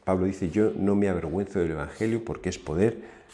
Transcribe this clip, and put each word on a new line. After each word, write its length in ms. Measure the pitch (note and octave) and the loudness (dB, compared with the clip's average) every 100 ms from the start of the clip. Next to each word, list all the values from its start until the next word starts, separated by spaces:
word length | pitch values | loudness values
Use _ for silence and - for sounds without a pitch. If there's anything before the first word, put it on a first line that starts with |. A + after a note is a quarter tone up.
Pablo 220 | - F#2 | 0 2
dice, 240 | F#2+ G2 F2+ | 2 -2 0
"Yo 220 | G2+ G#2+ | 2 2
no 220 | - G2 G2+ | 4 2 4
me 120 | G2+ | 2
avergüenzo 520 | F2+ D#2+ F2 G2+ G2+ | 0 -2 -2 -2 0
del 120 | E2+ | 0
Evangelio 520 | D#2+ D2 - A2 A2+ | -2 -6 -2 -2 0
porque 240 | - - F2+ | -4 -6 -6
es 100 | F2+ | -6
poder 380 | - D#2 A2 - - - - | -4 2 2 2 -8 -20 -20